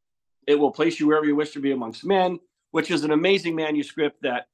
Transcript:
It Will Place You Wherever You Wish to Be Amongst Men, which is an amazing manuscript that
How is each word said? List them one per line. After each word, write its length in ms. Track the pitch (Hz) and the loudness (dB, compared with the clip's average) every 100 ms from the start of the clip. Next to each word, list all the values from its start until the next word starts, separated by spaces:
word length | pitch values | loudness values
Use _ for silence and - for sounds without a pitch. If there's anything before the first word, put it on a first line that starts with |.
| _ _ _ _ - | _ _ _ _ 0
It 80 | |
Will 160 | 147 143 | 2 2
Place 300 | - 165 160 | 2 -2 2
You 80 | 151 | 2
Wherever 180 | 156 151 | 2 2
You 80 | |
Wish 160 | 143 147 | 0 -2
to 100 | 147 | -4
Be 120 | 135 | -4
Amongst 320 | 131 113 - | -2 -6 -8
Men, 340 | 180 196 180 175 - _ _ | -2 2 0 -2 -12 _ _
which 220 | - - | -4 0
is 100 | 160 | -2
an 80 | 151 | 0
amazing 460 | 151 180 196 165 160 | 2 2 2 0 -4
manuscript 680 | 156 151 143 - 151 - | -2 -2 -4 -4 -4 -2
that 240 | 135 120 - | -6 -6 -8